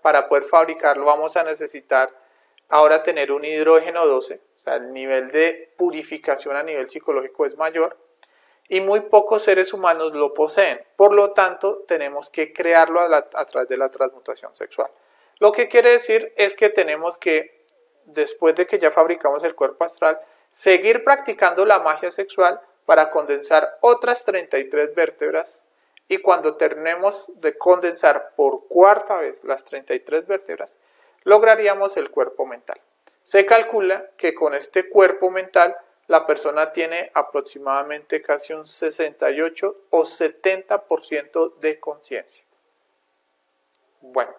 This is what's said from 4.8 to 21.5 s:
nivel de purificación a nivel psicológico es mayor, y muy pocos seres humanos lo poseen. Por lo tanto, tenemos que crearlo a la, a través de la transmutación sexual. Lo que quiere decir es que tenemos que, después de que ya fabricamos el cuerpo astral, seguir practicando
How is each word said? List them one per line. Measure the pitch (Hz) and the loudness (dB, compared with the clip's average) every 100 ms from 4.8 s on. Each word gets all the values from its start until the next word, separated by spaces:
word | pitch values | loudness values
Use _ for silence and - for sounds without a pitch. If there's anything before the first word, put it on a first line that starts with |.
| 123 | -8
nivel | 131 135 131 131 | -10 -4 -4 -2
de | 151 165 165 - - | 0 0 -2 -12 -4
purificación | 180 156 151 156 - 135 147 143 | -4 -4 -12 -10 -6 -6 -6 -8
a | |
nivel | 160 147 127 | -6 -8 -8
psicológico | 156 - 139 131 - 143 | -10 -6 -6 -6 -6 -6
es | 143 | -4
mayor, | 160 160 165 - _ _ _ _ _ _ - | -4 -2 -4 -6 _ _ _ _ _ _ -6
y | 185 | -4
muy | 190 208 | 0 -2
pocos | 208 208 208 214 | 2 2 2 0
seres | 208 185 185 | 2 2 0
humanos | 196 180 165 160 | -2 0 0 -4
lo | 151 143 | -4 -4
poseen. | - 151 156 170 120 - - | -2 -2 0 0 -2 -6 4
Por | 202 | 6
lo | 202 202 | 6 2
tanto, | 202 185 175 196 208 - | 2 0 -2 -6 -6 -4
tenemos | 165 143 143 - | -4 -6 -10 -10
que | - 156 | -8 -8
crearlo | - 170 165 165 170 | -4 2 4 4 2
a | 170 | 2
la, | 151 - | 0 -2
a | 156 | -8
través | 143 131 127 | -8 -6 -4
de | 131 | -4
la | 135 | -4
transmutación | - 131 127 - 120 - - | -4 -6 -6 -14 -14 -16 -16
sexual. | - - - _ _ _ _ - | -12 -8 -8 _ _ _ _ 2
Lo | 208 | 2
que | 214 240 | 2 0
quiere | 240 240 | 4 6
decir | 240 220 220 220 - | 4 2 -2 -2 -2
es | 196 | -2
que | - 208 | 2 0
tenemos | 214 165 151 170 170 | 2 -2 -4 -8 -6
que, | 180 156 - _ _ _ _ _ | -2 -2 -4 _ _ _ _ _
después | _ 156 147 - 165 | _ -6 -6 0 0
de | 165 180 | 2 0
que | 196 | 0
ya | 160 | 2
fabricamos | 165 165 170 147 147 | 2 2 0 -2 -2
el | 165 | -4
cuerpo | - 135 - | -2 -4 -2
astral, | - - 160 156 - _ _ | -6 -2 -2 -2 -8 _ _
seguir | - 196 180 202 226 | -4 2 4 4 2
practicando | 226 277 240 196 185 | 2 0 0 -2 0